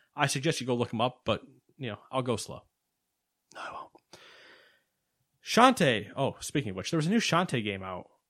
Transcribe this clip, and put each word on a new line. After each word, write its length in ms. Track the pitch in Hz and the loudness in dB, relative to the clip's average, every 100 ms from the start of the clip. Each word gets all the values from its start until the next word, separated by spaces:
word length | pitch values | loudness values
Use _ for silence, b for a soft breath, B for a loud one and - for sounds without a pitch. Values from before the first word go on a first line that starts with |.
| b 143 | b -2
I 100 | 139 | 0
suggest 320 | 139 156 - | 0 0 -2
you 80 | 123 | 0
go 80 | 120 | 0
look 180 | 113 | 0
'em 80 | 110 | 0
up, 200 | 127 - | 0 -2
but, 200 | - 107 - - _ - | -2 -2 -4 -20 _ -12
you 120 | 127 | -10
know, 100 | 104 - | -10 -6
I'll 100 | 131 | -4
go 120 | 123 110 | -2 -2
slow. 280 | - 127 - _ _ _ _ _ _ _ _ | -4 -14 -18 _ _ _ _ _ _ _ _
No, 80 | - | -14
I 100 | - | -12
won't. 200 | - - - _ B B B B B B B B _ _ _ _ _ | -12 -14 -20 _ B B B B B B B B _ _ _ _ _
Shantae. 680 | - 220 254 247 151 107 - - | 0 6 6 6 4 2 -2 -2
Oh, 200 | 127 - | -2 -2
speaking 320 | - 151 113 | -4 -2 -2
of 40 | 92 | -4
which, 140 | - | -2
there 80 | 165 | 0
was 80 | 156 | 2
a 60 | |
new 80 | 226 | 2
Shantae 440 | - 165 185 127 | 2 2 2 -2
game 200 | 104 98 | -2 -4
out, 260 | 92 90 - _ | -6 -10 -10 _